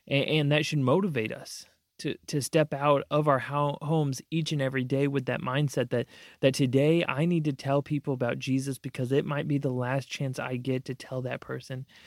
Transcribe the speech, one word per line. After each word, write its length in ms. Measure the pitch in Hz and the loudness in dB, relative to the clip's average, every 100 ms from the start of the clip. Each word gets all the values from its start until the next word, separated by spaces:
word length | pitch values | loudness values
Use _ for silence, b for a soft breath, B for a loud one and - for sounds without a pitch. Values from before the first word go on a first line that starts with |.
| - | -2
A-, 300 | 139 - 156 | 0 2 2
and 140 | 143 | 4
that 140 | 151 151 | 2 2
should 140 | 151 | 2
motivate 540 | 127 170 202 131 110 | 4 4 2 -2 -4
us 320 | - - - - _ _ _ | -6 -12 -16 -18 _ _ _
to, 160 | 156 - - | -8 -8 -4
to 140 | 147 | -4
step 320 | 127 160 151 | 0 2 2
out 300 | 139 147 139 - | 2 4 4 2
of 160 | 151 151 | 0 4
our 120 | 131 | 2
ho-, 380 | 127 143 147 - | 2 0 0 -2
homes 400 | 147 160 143 131 - | 0 0 0 -2 -4
each 200 | 160 156 | -4 -2
and 100 | 151 | 0
every 220 | 131 131 | 0 0
day 240 | 127 135 143 | 0 2 2
with 180 | 139 127 | 0 -2
that 160 | 131 | -2
mindset 480 | 127 135 147 - 117 | -2 0 0 0 0
that, 180 | 120 123 B B B | -2 -4 B B B
that 140 | 135 | 2
today 500 | 131 131 135 147 170 - | 4 2 4 4 4 2
I 180 | 131 170 | 0 2
need 180 | 170 151 | 2 0
to 80 | |
tell 280 | 131 139 143 | -4 0 -2
people 320 | - 147 147 | 0 -4 -2
about 260 | 127 120 135 | -2 -2 -2
Jesus 380 | 135 135 139 131 | 0 0 0 -6
because 340 | 135 - 127 | -8 -6 0
it 140 | 139 139 | 0 0
might 220 | 143 147 | -4 0
be 100 | 139 | 0
the 140 | 139 | 0
last 360 | 127 123 135 - | -2 -2 -2 -4
chance 300 | - 135 131 | -6 -4 -4
I 160 | 131 127 | -4 -4
get 300 | 123 131 131 | -2 -4 -4
to 100 | 123 | -12
tell 260 | - 127 | -8 -6
that 180 | 127 127 | -6 -8
person. 440 | - 131 - 131 135 B | -8 -12 -10 -12 -12 B